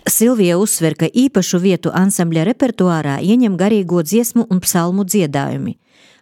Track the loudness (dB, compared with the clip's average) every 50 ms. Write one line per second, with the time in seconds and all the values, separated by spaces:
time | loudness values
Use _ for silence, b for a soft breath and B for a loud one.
0 | _ -4 -2 0 2 2 2 2 2 2 2 0 0 -2 -2 0 -2 -2 0 -2
1 | -4 -2 0 0 0 2 2 0 0 0 0 0 2 2 0 0 -2 -2 0 0
2 | 0 0 0 0 -2 0 0 0 0 0 0 0 -2 -2 0 0 0 0 0 0
3 | -2 -4 -4 -2 0 0 2 2 2 2 0 0 0 0 2 0 0 0 0 -2
4 | 0 0 0 0 0 0 0 -2 0 0 -2 -2 -2 0 0 0 0 0 0 -2
5 | -2 0 0 0 0 0 0 -2 -4 -4 -4 -6 -6 -8 -8 b b b b b
6 | b b b b